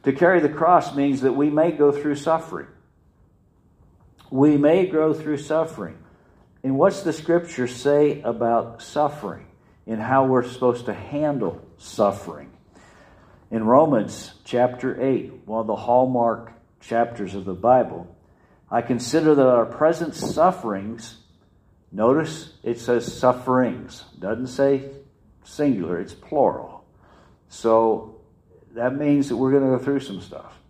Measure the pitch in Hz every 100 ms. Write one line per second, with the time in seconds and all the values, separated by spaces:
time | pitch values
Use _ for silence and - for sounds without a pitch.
0 | 143 135 170 180 147 151 165 175 - 143
1 | 143 127 131 127 147 147 170 151 147 143
2 | 151 143 165 160 - 82 69 _ _ _
3 | _ _ _ _ _ _ _ _ _ _
4 | _ _ - 131 147 147 147 175 180 156
5 | 156 156 151 143 - 156 160 - 87 85
6 | - _ _ _ _ _ 135 135 185 196
7 | 170 147 - 170 170 - 123 123 143 147
8 | 147 - 117 110 117 117 - - - 147
9 | 147 147 98 - - _ _ _ - 110
10 | 113 135 131 131 123 - 123 120 - 101
11 | - 143 151 139 95 80 - _ - -
12 | 101 98 135 - - _ _ - _ _
13 | - - _ - _ 113 110 131 160 120
14 | 95 - - - - 120 123 - 131 -
15 | 135 120 - - - 110 110 101 - 123
16 | 127 123 117 110 - - _ _ - 117
17 | 117 - 95 98 92 90 113 127 104 85
18 | 87 - _ _ _ _ _ 117 120 120
19 | - 160 156 143 131 120 110 - 156 165
20 | 165 - - 143 175 185 113 98 101 113
21 | - - _ _ _ _ _ _ _ 98
22 | 113 147 156 - - _ - 120 - 120
23 | - - 127 123 - 127 120 - - -
24 | - - 92 113 127 - 139 135 135 -
25 | - _ _ _ - - 147 110 82 87
26 | 98 - - 151 107 65 62 - _ _
27 | _ _ _ _ _ - 113 113 113 101
28 | - - _ _ _ - _ 113 123 139
29 | 147 143 135 117 131 139 135 127 131 139
30 | 135 95 - - - -